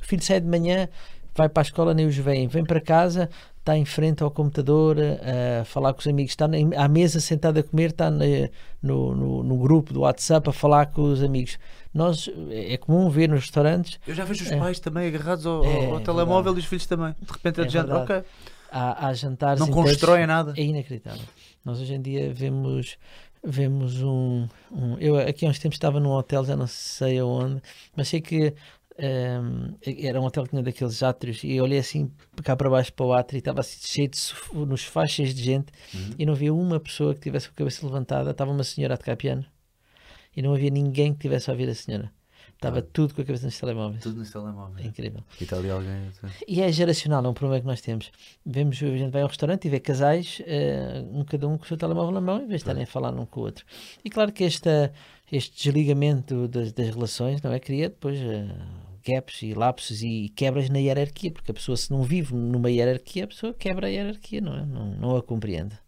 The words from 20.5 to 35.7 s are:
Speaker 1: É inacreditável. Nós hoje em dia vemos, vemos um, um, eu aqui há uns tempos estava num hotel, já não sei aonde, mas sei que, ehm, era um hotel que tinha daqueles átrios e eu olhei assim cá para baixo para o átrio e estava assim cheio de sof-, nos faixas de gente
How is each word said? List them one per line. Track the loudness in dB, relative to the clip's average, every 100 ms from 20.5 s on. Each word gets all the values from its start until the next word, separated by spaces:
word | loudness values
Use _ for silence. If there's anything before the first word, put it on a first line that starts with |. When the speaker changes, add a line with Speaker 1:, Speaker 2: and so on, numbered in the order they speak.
| 0
Speaker 1:
É |
inacreditável. | 0 0 -4 -10 -10 -14 -14 _ -20 _
Nós | -8 -6
hoje | -4
em | -6
dia | -4 -2 -2
vemos, | -2 -2 -2 0 -2 -4 -10 -20 -20 -20 _
vemos | -6 0 0 0 -2 -2
um, | 0 0 0 0 -2 -8 -14
um, | -6 -4 0
eu | 2 4
aqui | 2 0 0
há |
uns | 0
tempos | -2 0
estava | 0 2
num | 2
hotel, | 2 0 -2
já | 0 -2
não | -2
sei | -6 -12 -4 0 0
aonde, | 0 0 -2 -4 -10 -20 -12 -6
mas | -2
sei | -2
que, | -2 2 2 0 -16 -20 _ -6
ehm, | -4 -2 -2 -2 -4 -4 -6 -8 -10 -6
era | -2 0
um |
hotel | 0 -2
que | -2
tinha | -2
daqueles | -4 -2 -4 0
átrios | 0 0 -6 -6
e | -2
eu | 0
olhei | 2 2
assim | 0 -4 -4 -6 _ -8
cá | -2 0
para | 4
baixo | 4 2
para | -2 2
o |
átrio | 2 2 -4
e |
estava | -4 -4
assim | -4 -8
cheio | -6 -2 -2
de | -2
sof-, | -8 -8 -10
nos | -6 -2 -2
faixas | -2 -2 0 0 -2
de | 0
gente | 0 0 -2